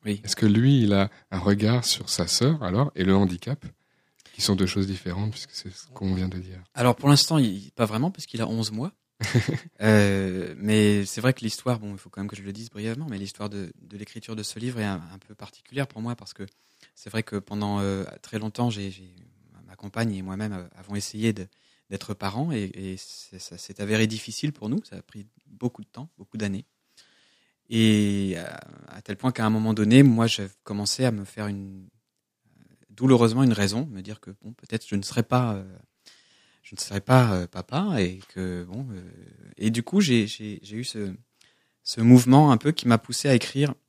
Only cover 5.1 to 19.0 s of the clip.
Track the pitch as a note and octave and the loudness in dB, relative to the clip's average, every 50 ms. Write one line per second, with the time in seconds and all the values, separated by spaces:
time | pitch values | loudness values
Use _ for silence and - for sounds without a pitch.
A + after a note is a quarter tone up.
5.1 | F2 F#2+ G#2 G#2+ G#2+ - - - - - - G2+ F#2+ - - _ - - G2 F#2+ | -6 -4 -4 -6 -6 -8 -16 -16 -16 -16 -16 -16 -18 -18 -20 _ -14 -6 -4 -2
6.1 | F#2 F#2 F#2 F#2 F#2 F2+ F2+ F#2 F#2 F#2 F2+ _ _ B2 B2 B2 A#2 - - C#3+ | -2 -2 -2 -4 -6 -8 -12 -12 -16 -20 -20 _ _ 0 2 2 2 2 4 4
7.1 | D3 C#3+ - - D#3+ D#3 C3 A2 F#2 G2+ G2 - _ - A#2 G#2 G#2+ A2 C3+ F3+ | 6 6 4 2 2 2 2 0 -2 -6 -12 -16 _ -4 -4 -2 -2 -4 -4 -4
8.1 | F#3+ - - - - A2+ A2+ - A2+ A2+ A2 G#2+ G#2+ A2 C3+ F#3+ _ _ _ _ | -6 -8 -16 -12 -6 -6 -6 -4 -2 -4 -4 -4 -6 -8 -8 -10 _ _ _ _
9.1 | _ _ A2 - - B2 - - D#3+ - - - _ _ G#2 A2 G#2+ G#2+ G2+ G2+ | _ _ -8 0 0 0 0 0 -4 -6 -8 -14 _ _ 4 6 6 6 6 4
10.1 | G2 G2 F#2+ F#2+ F#2 F#2 F2+ - - - G2 G#2+ G#2+ G#2+ G#2+ G#2 G#2 G#2 G2 - | 2 0 -2 -4 -4 -6 -8 -8 -10 -8 -2 2 4 4 6 4 4 2 -2 -4
11.1 | - - A2 C3 C3 - A#2 A2 - - - B2+ B2 A2 G#2+ G#2 G2+ F#2+ - F#2 | -8 -2 0 0 0 0 -4 -8 -8 -6 -4 -4 -4 -4 -6 -12 -14 -14 -18 -18
12.1 | - G2 G2 G2+ G2+ G2+ G2 G2+ G2 G#2+ A2+ A2+ _ G2+ G#2 A2+ A2+ C3 D#3+ D#3 | -12 -10 -10 -10 -10 -12 -12 -14 -14 -14 -16 -16 _ -10 -8 -8 -8 -8 -8 -10
13.1 | A2 G2 G2 F#2+ - - G#2 G#2 G2+ G2+ F#2+ E2 - _ - E2+ G2+ G2+ G#2 - | -10 -10 -10 -12 -10 -10 -12 -10 -8 -10 -12 -12 -16 _ -20 -20 -16 -16 -16 -16
14.1 | - A2 - - A2+ G#2+ G#2+ - - A2 A2+ B2 B2 A#2 G#2+ G2+ F#2+ F2 E2 E2 | -16 -18 -14 -14 -12 -10 -10 -12 -10 -10 -10 -8 -6 -4 -4 -4 -4 -6 -8 -14
15.1 | F#2 G2 _ _ G#2+ _ G2+ - _ - _ _ B2 C#3 C#3 C3 - A2 A2 A#2+ | -20 -20 _ _ -20 _ -20 -20 _ -20 _ _ -6 -6 -6 -6 -8 -10 -10 -10
16.1 | A#2+ - G2+ - - - G2 G2+ _ _ _ _ _ _ - _ _ - - G2+ | -10 -10 -14 -20 -16 -16 -16 -16 _ _ _ _ _ _ -20 _ _ -20 -18 -6
17.1 | G2+ A2 A2 - - G2+ F#2+ - G#2 G#2 G#2 G2+ G2+ G2+ G2 G2 G2 F#2+ F#2 - | -6 -6 -6 -4 -8 -8 -8 -8 -6 -4 -4 -2 -2 -2 -2 -2 -2 -4 -6 -10
18.1 | - - - - - G#2+ G#2+ A2 G#2 - A#2+ A#2+ A2 G2+ G2 G2 F#2 G2 | -12 -20 -18 -10 -8 -8 -8 -6 -4 -2 -2 -2 -2 -4 -10 -10 -12 -14